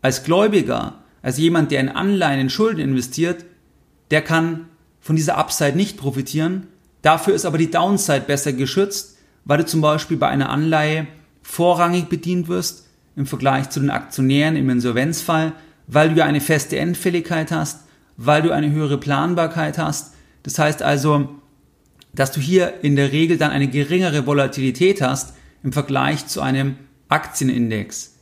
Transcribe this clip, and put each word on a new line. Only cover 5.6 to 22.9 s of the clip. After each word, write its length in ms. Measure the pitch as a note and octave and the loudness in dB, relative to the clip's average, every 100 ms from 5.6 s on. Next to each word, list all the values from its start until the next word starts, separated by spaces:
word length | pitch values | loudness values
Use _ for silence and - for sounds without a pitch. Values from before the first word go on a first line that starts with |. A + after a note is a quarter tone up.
| C#3+ D3 | 0 0
nicht 180 | G3+ - | -2 -2
profitieren. 720 | C#3 C3 C3+ D3+ D#3+ F#3+ F#3 _ _ _ | -6 -6 -6 -4 -2 -4 -10 _ _ _
Dafür 320 | D3+ D#3+ - | 2 2 2
ist 120 | F#3 F3+ | 0 0
aber 120 | D#3 | 0
die 140 | E3 | 0
Downside 540 | E3 F3 G3+ - C#3 A#2+ | 2 2 0 2 0 0
besser 240 | C#3 D3 | -2 -2
geschützt, 680 | B2+ C3 F#3+ G3 - - _ _ _ - | -2 -2 0 0 -2 -12 _ _ _ -2
weil 140 | D3 | 0
du 60 | E3 | 2
zum 140 | E3 | 2
Beispiel 380 | D3+ D3+ - D#3+ | 2 2 -2 -2
bei 100 | C#3 | 0
einer 220 | C3+ C3+ | 0 -2
Anleihe 580 | C3 D#3+ D#3+ D3+ D#3 D3 - _ _ | 0 0 0 0 -2 -6 -14 _ _
vorrangig 680 | - - F3 E3+ F3 F3 E3 | -16 0 2 4 2 2 -2
bedient 400 | E3 E3 F3+ E3 | -4 -2 -2 -2
wirst 400 | F3+ F3+ - _ _ _ - | -4 -4 -8 _ _ _ -6
im 100 | C#3 | -6
Vergleich 440 | C3+ C#3 C3+ C#3 | 0 0 0 -2
zu 100 | - | -2
den 100 | C#3 | -2
Aktionären 680 | - - - C3 C#3 D3+ D#3+ | -2 -6 -2 2 4 2 2
im 120 | C3 | 2
Insolvenzfall, 840 | B2 B2 A#2 C#3 E3 - D#3+ D#3+ D#3 - _ - | 2 0 0 0 -2 -2 0 0 -6 -18 _ -2
weil 220 | C3 D#3+ | 2 4
du 60 | D#3+ | 4
ja 100 | D3+ | 2
eine 160 | D3 | 2
feste 360 | C#3 D#3 C#3 C3+ | 2 0 0 -2
Endfälligkeit 720 | D#3 F3 F#3 F3 E3 E3 D#3 | -2 -2 0 -2 -2 -4 -2
hast, 300 | E3 D3 - _ _ _ - | -4 -4 -8 _ _ _ -8
weil 240 | A#2 D3+ | 2 2
du 100 | D#3+ | 4
eine 200 | C#3+ D3+ | 0 0
höhere 260 | D3+ D3+ C#3 | 0 0 -2
Planbarkeit 800 | C#3 C#3+ D#3 F3 E3 E3 D3+ D3 | -2 -2 0 0 0 -2 -4 -2
hast. 380 | D#3 C#3+ - - _ _ | -4 -4 -10 -20 _ _
Das 160 | - A#2 | -10 0
heißt 220 | D3+ D3 | 0 0
also, 480 | - C#3+ C#3 D3 C3+ - _ _ _ _ _ _ _ | 0 0 2 2 0 -8 _ _ _ _ _ _ _
dass 200 | - C3+ | -2 -2
du 80 | - | 0
hier 420 | C3+ F#3 F3 - | 2 2 2 -2
in 140 | D3 | 0